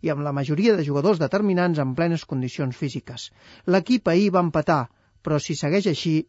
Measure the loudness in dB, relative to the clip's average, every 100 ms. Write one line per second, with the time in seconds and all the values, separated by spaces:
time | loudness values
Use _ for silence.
0 | -2 -4 -4 -4 -2 0 2 2 2 0
1 | 2 2 0 0 0 2 2 0 -2 0
2 | 0 -2 -4 -4 -4 -4 -6 -4 -6 -6
3 | -12 -16 -16 _ -20 -12 0 0 2 0
4 | 2 4 4 2 2 0 2 0 0 _
5 | _ _ -2 -2 -2 -4 0 0 0 -2
6 | 0 0